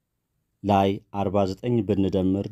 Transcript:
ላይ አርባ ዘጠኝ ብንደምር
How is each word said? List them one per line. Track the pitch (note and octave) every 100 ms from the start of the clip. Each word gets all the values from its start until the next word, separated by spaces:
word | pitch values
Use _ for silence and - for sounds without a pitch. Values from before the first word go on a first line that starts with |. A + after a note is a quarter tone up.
| _ _ _ _ _ _
ላይ | G2 G2 G2 G2+ _
አርባ | G2+ G2 G2+ F#2+
ዘጠኝ | F#2+ B2 A#2+
ብንደምር | G2 G2 F#2+ F#2 F#2 G2 G#2